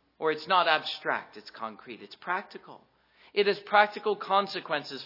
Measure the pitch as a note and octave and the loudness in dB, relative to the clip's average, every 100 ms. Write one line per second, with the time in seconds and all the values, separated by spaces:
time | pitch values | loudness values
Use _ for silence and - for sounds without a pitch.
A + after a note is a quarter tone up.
0 | _ _ D#3+ D3+ D#3+ F#3 E3 D#3 - - | _ _ -2 -2 2 4 4 2 0 -6
1 | D#3+ A#2+ - G#2+ - - A2+ G2+ - G#2 | -4 -4 -4 -16 -20 -12 -12 -12 -14 -16
2 | G2+ - - F3+ G#3 F#4+ - - _ _ | -14 -16 -6 -6 -6 -16 -20 -20 _ _
3 | _ _ - - G3+ G3+ - G#3 G#3 G#3 | _ _ -4 2 2 2 4 6 6 2
4 | G#3+ G3+ - G3 G3 D#3 - D3+ C#3 C3+ | -2 -2 2 2 2 -6 -4 -4 -4 -12